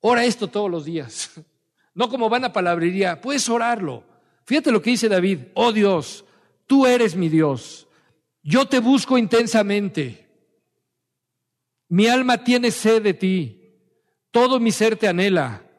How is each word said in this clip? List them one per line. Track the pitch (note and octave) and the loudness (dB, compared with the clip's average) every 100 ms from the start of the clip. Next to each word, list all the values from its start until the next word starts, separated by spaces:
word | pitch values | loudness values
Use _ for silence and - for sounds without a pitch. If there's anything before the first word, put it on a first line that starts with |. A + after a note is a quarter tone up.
Ora | G#3 A#3+ A#3+ | 2 2 0
esto | - G3 | -2 -6
todos | G#3 G#3 | -4 -4
los | E3+ | -6
días, | D3 E3 B2 - - - D#3 _ | -6 -10 -10 -14 -14 -16 -20 _
<laughs> | _ _ _ | _ _ _
no | F3 A#3 | -6 -4
como | B3 A3+ | -2 -2
vana | A#3+ B3+ | 0 -2
palabrería, | G3 F3+ E3+ E3+ F#3 F#3+ E3 | -2 -2 0 -2 0 -2 -4
puedes | B3 C#4+ - | -6 -4 -2
orarlo. | A#3 A#3 A#3 E3+ A#2+ _ _ _ _ | -2 -2 -4 -6 -10 _ _ _ _
Fíjate | - C#4+ D#4 | -4 -2 2
lo | A3+ | 0
que | - | 0
dice | B3 A3+ | 0 2
David, | F#3+ F#3 F3+ B2 | 2 0 -2 -6
"Oh | - A#3 | -2 0
Dios, | A3 G3+ F3+ C3+ - _ _ _ _ _ | 2 2 2 -4 -14 _ _ _ _ _
tú | C#4 C4 | 4 4
eres | B3 A3+ E3+ | 4 2 0
mi | E3+ | 0
Dios, | D#3+ D#3 C3 - - _ _ _ _ _ _ | 2 2 -2 -8 -20 _ _ _ _ _ _
yo | D3 G#3 C4+ | -2 0 2
te | C4 | 0
busco | A#3 C4+ - B3+ | 2 2 2 0
intensamente, | A3 A3+ A#3 A3+ G3+ G3+ G3+ - C3 A2 _ _ _ _ _ _ _ _ _ _ _ _ _ _ _ _ _ | 2 0 2 0 0 -2 -4 -6 -8 -10 _ _ _ _ _ _ _ _ _ _ _ _ _ _ _ _ _
mi | F3 A3 | 0 2
alma | B3+ B3+ A#3+ | 2 0 0
tiene | B3 B3 A#3+ | 2 2 2
sed | - A3 A3+ | 0 2 2
de | G#3 | 2
ti, | F3+ F#3+ F#3 C#3 - _ _ _ _ _ _ _ | -2 -2 -2 -4 -10 _ _ _ _ _ _ _
todo | A#3 B3 C4 | 0 2 2
mi | A3+ | 0
ser | - A3 A3 | 0 0 0
te | G#3 | -2
anhela | F3 G3 F3+ C3 G#2 - | 0 0 0 -2 -8 -18